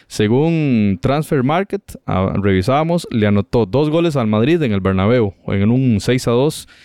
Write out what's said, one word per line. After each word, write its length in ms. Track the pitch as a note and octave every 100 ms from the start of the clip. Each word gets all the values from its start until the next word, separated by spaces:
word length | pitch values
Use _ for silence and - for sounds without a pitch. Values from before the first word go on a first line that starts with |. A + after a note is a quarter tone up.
| -
Según 920 | - G#2 B2 D#3+ E3 D3 A#2 G#2 F#2
Transfer 420 | B2+ C#3+ D3 D3+
Market, 380 | B2+ E3 G3 G3+ - - -
ah, 280 | F#2 - -
revisábamos, 720 | G2 F#2 F#2 C#3 D#3+ F3 -
le 160 | A#2 G#2
anotó 380 | G2+ G2 B2 G2+
dos 240 | B2 D3+
goles 260 | E3 E3+ C#3
al 120 | G#2+
Madrid 340 | G#2+ B2 E3+
en 100 | C3+
el 80 | G2
Bernabéu, 540 | F#2+ F#2+ G2+ B2 G#2 - -
en 220 | G2+ G#2
un 280 | B2+ C3 G#2
seis 260 | - B2+ -
a 40 |
dos 360 | A#2+ D3 - - -